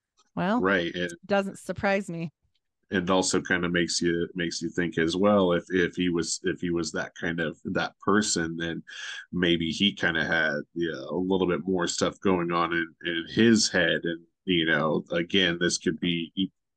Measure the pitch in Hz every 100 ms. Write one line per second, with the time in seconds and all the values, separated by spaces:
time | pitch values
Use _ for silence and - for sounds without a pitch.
0 | _ _ _ - 180 240 - 196 170 175
1 | 175 175 - 202 196 - - 180 202 196
2 | 196 170 165 _ _ _ _ _ - 98
3 | 87 95 92 90 - 92 87 87 85 -
4 | 85 85 85 90 85 - 85 - 85 82
5 | 82 90 101 104 90 87 - 92 85 -
6 | 90 85 80 - 92 78 90 85 78 92
7 | - - 87 85 78 - - 87 80 _
8 | - 101 107 - 82 82 85 82 - -
9 | - - - 90 87 85 82 76 101 95
10 | 90 80 76 82 78 73 - 85 85 69
11 | 71 82 92 92 90 82 90 92 85 -
12 | 90 - 101 90 87 87 85 85 82 -
13 | 87 82 78 104 117 107 - 92 82 80
14 | 85 82 85 _ 95 87 82 76 78 80
15 | - 85 85 98 90 85 87 - - 78
16 | 90 85 82 - 92 _ _